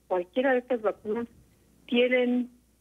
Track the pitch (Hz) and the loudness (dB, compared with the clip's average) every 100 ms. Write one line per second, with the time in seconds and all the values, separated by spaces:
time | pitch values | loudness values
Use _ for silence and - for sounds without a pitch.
0 | - 185 175 - 269 254 247 240 208 - | -4 -4 -2 -2 0 0 0 -2 -2 -4
1 | 214 226 233 - _ _ _ _ - 240 | -4 -6 -6 -12 _ _ _ _ -2 2
2 | 247 254 247 247 240 - _ _ | 2 2 2 0 -2 -10 _ _